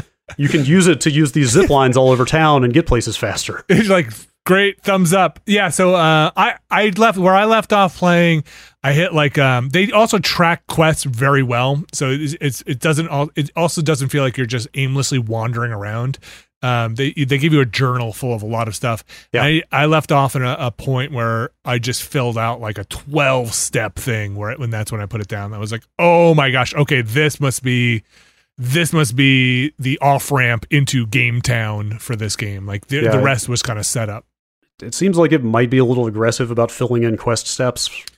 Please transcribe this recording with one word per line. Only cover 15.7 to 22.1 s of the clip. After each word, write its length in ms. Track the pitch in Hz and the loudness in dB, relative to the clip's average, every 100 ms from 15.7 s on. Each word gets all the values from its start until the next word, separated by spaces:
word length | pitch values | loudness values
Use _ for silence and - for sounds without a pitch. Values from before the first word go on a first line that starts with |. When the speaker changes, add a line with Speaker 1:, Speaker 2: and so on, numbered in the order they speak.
Speaker 2:
around. 480 | 110 101 110 127 139 - - _ _ | -6 -6 -6 -6 -8 -12 -20 _ _
Um, 340 | 123 120 113 113 | -4 -2 -2 -2
they, 180 | 139 | -4
they 240 | 165 135 139 | -2 -2 0
give 160 | 160 | 2
you 80 | 151 | 2
a 40 | 127 | 2
journal 460 | - 131 123 117 | 0 -2 -2 -6
full 220 | 101 131 | -6 -6
of 80 | 117 | -6
a 60 | 107 | -4
lot 200 | 113 113 | -4 -6
of 80 | 101 | -4
stuff. 300 | 123 113 - - _ | -4 -4 -8 -20 _
Speaker 1:
Yeah. 120 | 120 139 | 0 2
Speaker 2:
I, 180 | 160 - | 0 0
I 140 | 135 151 | 0 2
left 260 | 156 - | 2 2
off 240 | 147 135 139 | 2 2 -2
in 80 | |
a, 140 | 127 143 | -4 -4
a 120 | 131 | -6
point 420 | - - 131 135 | -6 -4 -4 -4
where 380 | 135 117 113 117 - | -4 -2 -2 -4 -10
I 160 | - 123 | -6 -4
just 240 | 117 123 | -4 -6
filled 340 | - | -4